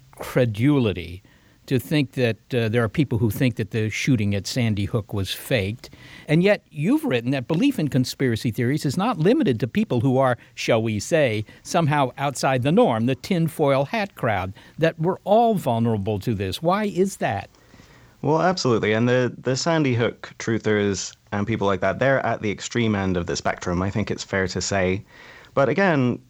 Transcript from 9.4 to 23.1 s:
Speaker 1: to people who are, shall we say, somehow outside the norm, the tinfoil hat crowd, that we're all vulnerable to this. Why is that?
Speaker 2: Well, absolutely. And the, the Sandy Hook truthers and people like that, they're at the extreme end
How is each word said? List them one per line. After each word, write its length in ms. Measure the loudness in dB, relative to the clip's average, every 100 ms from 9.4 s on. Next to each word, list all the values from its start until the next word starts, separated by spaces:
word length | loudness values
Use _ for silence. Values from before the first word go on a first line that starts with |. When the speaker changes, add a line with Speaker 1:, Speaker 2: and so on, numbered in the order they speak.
| 2 0
Speaker 1:
to 60 | -2
people 340 | -2 0 0
who 180 | 2 4
are, 180 | 2 0 -6
shall 280 | -6 0 2
we 180 | 2 -2
say, 460 | 0 2 2 0 -6 -12
somehow 480 | -4 0 2 2 0 -2
outside 460 | -6 -2 0 2
the 60 | 2
norm, 360 | 4 4 2 0
the 80 |
tinfoil 720 | -2 -2 0 0 0 2 2 0
hat 280 | -2 -4
crowd, 380 | -4 -2 -2 -4 -10 -14 -2
that 240 | -2 0
we're 160 | -4 -2
all 300 | 2 4 4
vulnerable 640 | 2 0 0 0 0 -2 -2
to 160 | -2
this. 280 | -2 -4 -2
Why 220 | 0 0
is 320 | 0 -2 -2 -2
that? 320 | -4 -4 -8 _ _ -20 -20 -20 -20 -6
Speaker 2:
Well, 220 | 0 2
absolutely. 500 | 2 0 2 2 2
And 160 | 2 2
the, 240 | 2 0 -4
the 160 | -4 -2
Sandy 380 | 0 2 2
Hook 400 | 0 0 -4 -16 -8
truthers 800 | -4 -2 0 2 0 -2 -6 -14 -8
and 140 | -4 -2
people 200 | 0 0
like 140 | 0
that, 180 | 0 0
they're 260 | 2 2 0
at 160 | -2
the 80 | -4
extreme 440 | -6 -4 -2 0
end 220 | 0 0